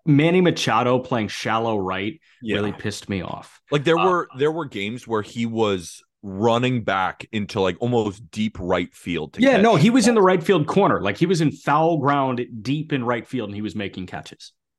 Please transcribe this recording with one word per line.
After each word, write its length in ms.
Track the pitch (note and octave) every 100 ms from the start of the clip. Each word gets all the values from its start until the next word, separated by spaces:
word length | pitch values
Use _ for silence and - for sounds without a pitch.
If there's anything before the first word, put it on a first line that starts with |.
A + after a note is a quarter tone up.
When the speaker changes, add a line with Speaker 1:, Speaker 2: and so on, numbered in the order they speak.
| -
Speaker 1:
Manny 360 | C#3+ D#3+ F#3
Machado 580 | F3 - - A2+ A#2+ B2+
playing 280 | - B2 G#2
shallow 500 | - A#2+ A2 A2+ A2
right 420 | F#2 F#2 G2+ - _ _
Speaker 2:
Yeah. 140 | A#2 G2+
Speaker 1:
really 160 | G#2
pissed 380 | - G#2+ G2 -
me 120 | G2
off. 380 | E2+ - - _ _
Speaker 2:
Like, 120 | D3
there 160 | C#3 E3
Speaker 1:
Uh, 100 | F#3
Speaker 2:
were, 180 | F3 - C3
there 140 | D3
were 140 | D#3+ D3
games 420 | G#2 G2+ A#2+ -
where 140 | A2
he 240 | G2+ A#2 A#2
was 560 | A2+ A2 G2 E2+ - _ _
running 640 | G2+ F#2+ A#2 A#2 B2+ B2+
back 420 | G#2 F#2+ F2+ - -
into, 280 | A2 G2+ G#2+
like, 160 | F#2+ F2+
almost 500 | A#2+ A#2+ G#2 F#2 A2+
deep 260 | G#2 A2 -
right 340 | F2+ F2+ F2+
field 400 | - - E2+ D2+
to 80 | -
Speaker 1:
Yeah, 120 | C4+
Speaker 2:
catch 80 | B3
Speaker 1:
no, 120 | A3 G3
he 140 | G3
was 180 | B3 G#3+
in 80 | A3+
the 40 |
Speaker 2:
balls. 60 | F#3
Speaker 1:
right 160 | F3+
field 240 | D#3 F#3 D3
corner. 340 | F#3+ G3 G2
Like, 160 | F#2 G#2
he 80 | F3
was 160 | F#3
in 100 | D#3
foul 460 | - - C#3+ E3 E3
ground 480 | C3+ C#3+ C3+ B2 B2 A#2
deep 300 | G#2+ D3 D3+
in 100 | C#3+
right 240 | A#2 A#2+ G#2+
field, 220 | B2+ G#2
and 60 | G2+
he 60 |
was 140 | G#2+ F2
making 320 | G2 F#2+ F2+
catches. 460 | D#2+ D#2 - - _ _